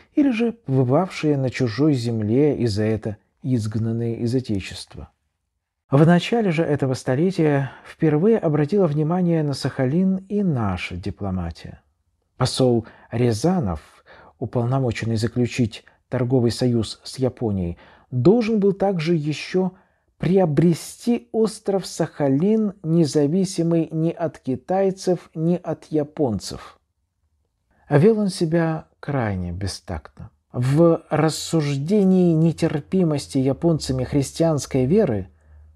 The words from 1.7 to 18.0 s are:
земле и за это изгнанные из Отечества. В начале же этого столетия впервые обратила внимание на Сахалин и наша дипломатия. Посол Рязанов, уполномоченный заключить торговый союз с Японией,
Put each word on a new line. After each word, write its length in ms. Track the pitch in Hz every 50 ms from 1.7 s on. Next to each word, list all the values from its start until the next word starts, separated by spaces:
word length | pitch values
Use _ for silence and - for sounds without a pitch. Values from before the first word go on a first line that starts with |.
| 104 113 147 160 143
земле 600 | 123 113 120 117 110 107 104 113 131 151 151 127
и 120 | - 120 117
за 160 | 95 104 107
это 340 | 107 110 107 - 113 101 - _ _ _ _
изгнанные 760 | - 139 127 117 104 110 107 113 113 113 113 117 117 117 117 113
из 180 | 120 117 123
Отечества. 720 | 131 120 - 107 98 90 - 92 - - - - 76 76 - _ _ _ _ _ _ _ _ _ _ _ _ _ _ _ -
В 160 | - 139 160
начале 460 | 156 175 175 - - 226 240 220 190
же 120 | 160 160 165
этого 300 | - 147 139 143 131 131
столетия 800 | - - 131 127 135 165 190 180 - 160 151 143 139 139 123 - - -
впервые 540 | - - - 165 156 151 151 175 220 226 208
обратила 480 | - 165 147 147 151 147 202 208 190
внимание 560 | 156 147 151 156 151 175 185 180 170 170 160
на 120 | 151 147 135
Сахалин 640 | - - - - - 135 127 147 175 190 190 190 185 190 -
и 140 | 208 208 202
наша 540 | 180 147 120 110 98 92 90 - - 90 90
дипломатия. 840 | 92 101 - - 101 98 92 92 87 82 80 - - 87 87 - _ _ _ _ _ _ _ _ _ _ _ -
Посол 480 | 135 - - - 131 127 120 117 110 - - - - -
Рязанов, 720 | - 120 123 120 113 104 - 170 190 180 131 92 85 82 - - - _ _ - - - - - _ -
уполномоченный 800 | 131 113 - 123 117 117 131 135 131 120 110 - 117 113 113
заключить 680 | 110 110 113 - 123 123 117 - - 123 107 - - - _ _ _ _ -
торговый 420 | - 123 127 123 135 131 117 117
союз 500 | 113 - 131 123 120 117 107 - - - -
с 140 | - - -
Японией, 640 | 131 123 - - 127 110 101 95 90 85 85 - - - - -